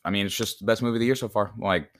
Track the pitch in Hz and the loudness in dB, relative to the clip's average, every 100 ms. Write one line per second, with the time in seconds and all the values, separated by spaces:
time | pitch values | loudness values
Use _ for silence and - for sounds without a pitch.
0 | 87 101 101 - 110 - 101 113 120 117 | -2 0 0 -2 -4 -2 0 2 2 2
1 | 120 131 113 107 101 110 98 90 - _ | 2 0 0 0 -2 -2 0 0 -2 _